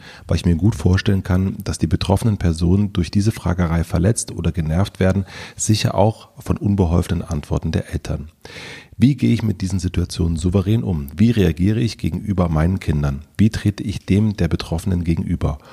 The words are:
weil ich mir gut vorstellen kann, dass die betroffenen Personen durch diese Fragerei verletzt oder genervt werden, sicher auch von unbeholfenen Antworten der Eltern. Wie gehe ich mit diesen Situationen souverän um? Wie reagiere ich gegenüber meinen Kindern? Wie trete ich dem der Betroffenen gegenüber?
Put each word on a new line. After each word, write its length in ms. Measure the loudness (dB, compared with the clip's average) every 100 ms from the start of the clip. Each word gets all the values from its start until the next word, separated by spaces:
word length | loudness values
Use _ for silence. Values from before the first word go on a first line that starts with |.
| -14 -18 -4
weil 80 | 0
ich 80 | 2
mir 80 |
gut 220 | 4 2 2
vorstellen 480 | 2 4 2 0
kann, 320 | 2 0 0 -2
dass 140 | -6 -4
die 100 | 0
betroffenen 480 | 0 2 2 2 2
Personen 560 | 0 2 2 2 2
durch 180 | -2 0
diese 220 | 0 0
Fragerei 500 | 0 -2 0 0 0
verletzt 480 | 0 2 2 0 -4
oder 220 | -4 -2
genervt 480 | -2 0 0 -2 0
werden, 260 | 2 2 -2 -10 -16 -4
sicher 400 | 0 0 0 2
auch 320 | 2 0 -14 -10
von 180 | -4 -2
unbeholfenen 680 | 0 2 4 2 2 -4
Antworten 500 | -4 -6 -4 -4 -2
der 200 | -2 -4
Eltern. 380 | -6 -6 -8 -8 -18 -20 -18 -16 -18 -16 2
Wie 200 | 2 4
gehe 160 | 2
ich 100 | 2
mit 200 | 0 -2
diesen 160 | -4 -2
Situationen 580 | -2 -2 -4 0 0 0
souverän 460 | 0 0 2 0
um? 260 | 0 -4 -4 2
Wie 140 | 2
reagiere 500 | 4 2 2 0 2
ich 160 | -2 -2
gegenüber 540 | -4 -4 -2 0 2
meinen 300 | 2 2 0
Kindern? 420 | 0 0 0 -4 -8 0
Wie 100 | 2
trete 340 | 2 -2 -2
ich 220 | -6 -6
dem 320 | 0 2 2 0
der 120 | 0
Betroffenen 560 | -2 -4 -4 -2 -2
gegenüber? 520 | 0 0 0 -2 -2 -4 -10